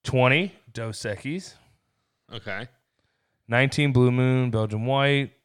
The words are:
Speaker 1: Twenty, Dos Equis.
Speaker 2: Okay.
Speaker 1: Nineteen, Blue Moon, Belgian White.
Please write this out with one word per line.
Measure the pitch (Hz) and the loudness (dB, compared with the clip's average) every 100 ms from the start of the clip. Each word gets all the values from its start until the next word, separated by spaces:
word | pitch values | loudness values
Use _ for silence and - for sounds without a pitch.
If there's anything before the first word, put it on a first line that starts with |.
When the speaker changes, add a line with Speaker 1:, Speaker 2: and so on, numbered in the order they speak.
Speaker 1:
Twenty, | - 131 127 143 185 - - | -2 2 4 2 0 -8 -18
Dos | 113 113 107 | -10 -10 -8
Equis. | 113 101 135 170 - - _ _ _ _ _ _ _ | -8 -8 -8 -10 -12 -20 _ _ _ _ _ _ _
Speaker 2:
Okay. | 110 107 95 127 _ _ _ _ _ _ _ - | -14 -10 -10 -10 _ _ _ _ _ _ _ -2
Speaker 1:
Nineteen, | 117 135 - 143 | 0 2 0 2
Blue | 127 123 | 4 4
Moon, | 123 127 127 123 | 4 2 2 0
Belgian | 110 107 107 120 | -2 -2 -4 -2
White. | 139 139 143 135 _ | 0 2 0 -2 _